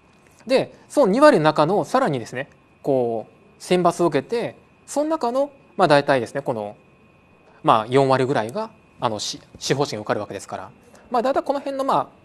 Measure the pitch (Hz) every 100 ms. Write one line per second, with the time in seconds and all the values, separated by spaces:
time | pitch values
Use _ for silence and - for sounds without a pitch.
0 | _ _ _ _ - 262 240 - - -
1 | 233 214 302 233 156 151 151 196 147 254
2 | 247 135 107 127 135 _ _ _ - 135
3 | 120 113 - _ _ _ - 180 175 165
4 | 170 143 135 233 160 - _ _ - -
5 | 302 320 240 254 285 - _ - 180 143
6 | 139 139 110 139 143 117 104 107 _ _
7 | _ _ _ _ _ - 156 120 110 127
8 | 135 131 127 131 110 180 220 - _ -
9 | - 107 - - - - - 139 139 110
10 | 107 113 101 98 - 98 95 - _ -
11 | - 247 240 330 - 277 277 277 269 170
12 | - -